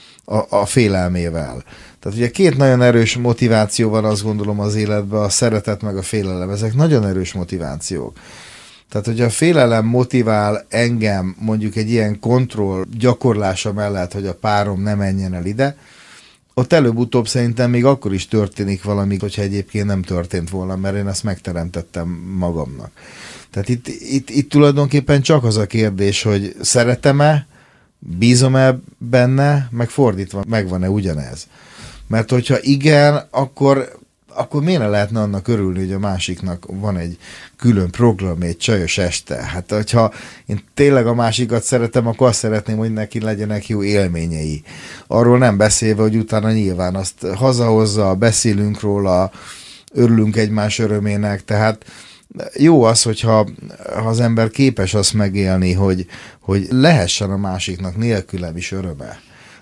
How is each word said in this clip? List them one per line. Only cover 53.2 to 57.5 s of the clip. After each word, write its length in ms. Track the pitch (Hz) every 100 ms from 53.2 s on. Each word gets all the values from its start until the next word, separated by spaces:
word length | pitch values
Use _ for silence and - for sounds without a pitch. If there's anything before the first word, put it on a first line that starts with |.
| 113 110 104 - - - -
ha 140 | - 110
az 120 | 113
ember 300 | 120 113 113
képes 440 | - 135 120 95
azt 180 | 107 95
megélni, 600 | 110 101 98 95 92 92
hogy, 340 | 90 98 92 87 - - -
hogy 260 | - 98 95
lehessen 600 | 127 143 131 87 - 101
a 60 | 98
másiknak 600 | 98